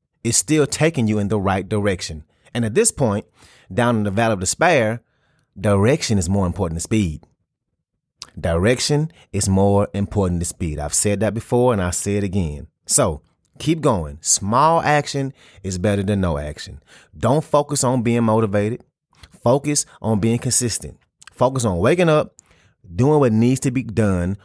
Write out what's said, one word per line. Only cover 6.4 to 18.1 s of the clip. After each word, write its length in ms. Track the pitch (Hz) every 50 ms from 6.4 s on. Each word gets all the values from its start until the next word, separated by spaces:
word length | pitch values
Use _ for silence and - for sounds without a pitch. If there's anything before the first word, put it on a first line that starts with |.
| 95 87
important 300 | 82 - 101 85 80 85
than 40 |
speed. 400 | - - 113 110 104 85 76 73 - _ _ _ _ _ _ _ _ _ _ _ _ _ _ _ _ _ _ _ - - _ -
Direction 720 | 78 90 82 85 90 113 127 123 - - 151 147 156 160 - - - _
is 160 | - 98 92 98
more 420 | 95 95 98 101 101 101 101 - -
important 460 | 101 101 - - 107 98 92 87 87
than 60 | 87
speed. 340 | - - - 92 82 76 71
I've 140 | 73 76 -
said 260 | - - 104 101 98
that 160 | 107 107 98
before 360 | 117 - - - 120 123 127
and 100 | 120 98
I'll 100 | 92 90
say 240 | 87 - - 101 101
it 80 | 104 101
again. 420 | 98 87 101 87 76 73 71 - - _ _ _ -
So 340 | - - 131 95 78 - - _ _ _ _ _ _ -
keep 220 | - 143 165 160
going. 360 | 147 147 117 92 80 73 71 76
Small 600 | - - - - 98 98 110 127 147 160 165 165
action 520 | - 135 147 147 147 - - 139 135 135 - _ - - - -
is 160 | - 95 92 90
better 240 | 90 107 101 101
than 200 | 98 98 107 98
no 180 | 95 87 78 73
action. 420 | 73 76 76 - - - 73 69 - _ - - - _ -
Don't 280 | 78 78 113 131 156 151
focus 400 | - - 147 143 - 143 139 -
on 180 | 123 127 127
being 220 | 107 120